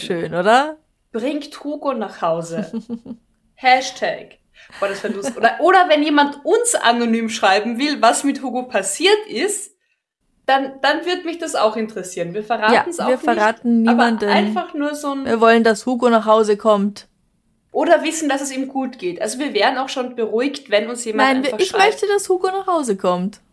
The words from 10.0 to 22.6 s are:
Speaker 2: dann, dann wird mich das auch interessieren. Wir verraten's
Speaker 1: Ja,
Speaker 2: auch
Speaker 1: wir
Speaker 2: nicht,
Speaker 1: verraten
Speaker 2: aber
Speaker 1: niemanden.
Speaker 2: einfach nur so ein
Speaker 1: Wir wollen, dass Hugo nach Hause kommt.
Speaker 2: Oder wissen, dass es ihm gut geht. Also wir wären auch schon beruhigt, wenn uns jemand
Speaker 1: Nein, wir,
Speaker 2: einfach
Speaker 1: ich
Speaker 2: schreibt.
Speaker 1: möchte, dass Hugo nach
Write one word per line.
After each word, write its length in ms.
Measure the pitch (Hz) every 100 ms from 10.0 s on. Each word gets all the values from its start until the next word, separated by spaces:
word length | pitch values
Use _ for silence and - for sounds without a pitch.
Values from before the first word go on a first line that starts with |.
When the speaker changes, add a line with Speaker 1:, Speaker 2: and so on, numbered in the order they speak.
| _ _ _ _ -
Speaker 2:
dann, 280 | 269 269 -
dann 220 | 269 311 359
wird 180 | 359
mich 140 | 330 339
das 160 | 320
auch 220 | - 214 220
interessieren. 580 | 220 190 180 - 170
Wir 80 | 202
verraten's 540 | 214 226 214 233 349 -
Speaker 1:
Ja, 60 |
Speaker 2:
auch 40 | 240
Speaker 1:
wir 60 | 254
Speaker 2:
nicht, 80 |
Speaker 1:
verraten 640 | 302 220 214 226 240 233 226
Speaker 2:
aber 160 | 240 240
Speaker 1:
niemanden. 180 | 220 208
Speaker 2:
einfach 460 | 202 208 220 349
nur 200 | 302 294
so 180 | 294 294
ein 120 | 269
Speaker 1:
Wir 160 | 269 226
wollen, 240 | 226 233
dass 220 | 226 214 -
Hugo 220 | 247 247
nach 160 | 226 214
Hause 300 | 220 214 202
kommt. 520 | 220 208 202 202 - _ _ _ _ _ _
Speaker 2:
Oder 320 | - 302 330
wissen, 240 | 294 320 302
dass 120 | 269
es 120 | 269
ihm 140 | 262 262
gut 300 | 269 262 -
geht. 220 | 180 175
Also 180 | 226 247
wir 140 | 285
wären 260 | 202 220 254
auch 100 | 269
schon 260 | 269 247
beruhigt, 560 | 240 220 220 285 285 -
wenn 180 | 208 220
uns 160 | 240
jemand 240 | 226 214 269
Speaker 1:
Nein, 140 | 262
wir, 60 | 269
Speaker 2:
einfach 80 | 220
Speaker 1:
ich 40 | 381
Speaker 2:
schreibt. 140 | 381
Speaker 1:
möchte, 220 | 403 427 415
dass 220 | 403 -
Hugo 200 | 370 381
nach 180 | 381